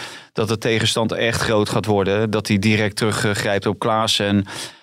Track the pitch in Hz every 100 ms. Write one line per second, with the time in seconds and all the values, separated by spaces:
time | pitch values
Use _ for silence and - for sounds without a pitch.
0 | - - - - 110 110 127 113 - -
1 | 110 87 117 104 - 110 104 120 104 101
2 | 95 101 110 107 - 104 107 107 107 -
3 | 110 - 110 101 113 101 110 92 117 110
4 | 110 - 101 101 98 - - -